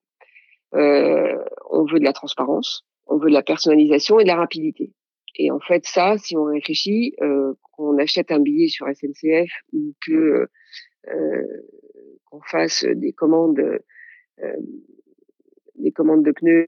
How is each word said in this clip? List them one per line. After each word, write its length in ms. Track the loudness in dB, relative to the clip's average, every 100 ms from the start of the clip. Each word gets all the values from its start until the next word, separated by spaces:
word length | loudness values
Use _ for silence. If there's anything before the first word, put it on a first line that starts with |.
| _ _ _ _ _ _ _ 0
euh, 640 | 4 4 2 2 0 -4 -8 -14 -4
on 160 | 0 2
veut 140 | 2
de 40 |
la 100 | 2
transparence, 680 | -2 -8 -6 -2 -2 -4 -10 -14 _ -4
on 140 | 0
veut 100 | 4
de 60 | 2
la 80 |
personnalisation 760 | 2 -2 2 4 4 4 4 4
et 40 |
de 60 | 4
la 60 | 2
rapidité. 560 | -2 -4 -8 -6 -12 _ _ _ _ -4
Et 160 | -2
en 80 | -2
fait, 260 | 0 -2 0
ça, 320 | 0 2 0
si 180 | -2 -2
on 100 | -2
réfléchit, 680 | -2 -4 -4 -2 0 -2 -2
euh, 320 | -2 0 -2 -6 _
qu'on 260 | -8 -2 0
achète 320 | 0 -2 0
un 80 | 0
billet 300 | 2 2 0
sur 180 | -2 -8
S 160 | -8
N 100 | -10
C 320 | -6 0 0 0
F 40 | -6 -8
ou 220 | -6 -6 -8
que, 440 | -2 0 2 2 -2 _ _ -20 -20 _ -10
euh, 300 | -6 -4 -4 -6 -12 -18 -20 -20 -20 -20 -20 _
qu'on 160 | -20
fasse 440 | -8 -4 -2 -2 -2
des 280 | -2 -4
commandes, 460 | -2 2 2 2 2
euh, 960 | 0 -4 -10 -20 -20 -20 _ -14 -10 -10 -12 -16 -20 _ _ _ _ _ _ _ _ -6
des 160 | -4
commandes 320 | 0 2 4
de 80 | 2
pneus 340 | 2 2 2